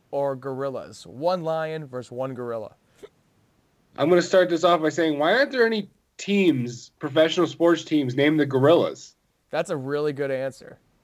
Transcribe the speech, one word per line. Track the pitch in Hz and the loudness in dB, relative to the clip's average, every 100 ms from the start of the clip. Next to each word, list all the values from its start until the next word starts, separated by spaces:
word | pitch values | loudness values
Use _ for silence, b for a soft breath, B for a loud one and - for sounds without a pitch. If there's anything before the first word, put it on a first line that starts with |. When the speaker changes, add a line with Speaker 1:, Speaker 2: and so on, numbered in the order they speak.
| _ | _
Speaker 1:
or | 139 139 131 | -4 -2 -4
gorillas? | 135 131 139 123 78 110 85 | -8 -6 -6 -8 -12 -18 -20
One | 110 165 185 | -6 -2 -2
lion | 160 160 156 160 143 | -4 -4 -6 -8 -10
versus | 127 120 | -12 -12
one | 123 131 | -8 -8
gorilla. | 127 120 113 104 _ _ B B _ _ _ _ _ _ _ _ - | -8 -8 -8 -10 _ _ B B _ _ _ _ _ _ _ _ -2
Speaker 2:
I'm | 147 | 4
gonna | 175 | 4
start | 175 190 175 | 4 4 4
this | 165 | 2
off | 175 170 | 2 2
by | 156 | 0
saying, | 147 160 147 | 0 0 0
why | 156 | 2
aren't | 233 277 | 2 0
there | 262 226 | 2 0
any | 226 196 _ _ - | 0 -6 _ _ -14
teams, | - 202 180 135 120 110 - _ | -2 2 4 2 -4 -10 -20 _
professional | 151 135 160 165 165 | -4 2 2 2 -2
sports | 131 170 165 | 2 2 2
teams, | - 156 131 127 | 0 -2 0 2
named | 143 156 | 2 2
the | 135 | 2
Gorillas? | 131 135 165 90 67 - _ _ _ _ | 4 6 6 2 -4 -18 _ _ _ _
Speaker 1:
That's | 151 175 | -6 -4
a | 156 | -6
really | 131 147 151 | -4 -2 -2
good | 139 139 | -2 -4
answer | 131 135 - - - _ _ | -4 -6 -10 -20 -20 _ _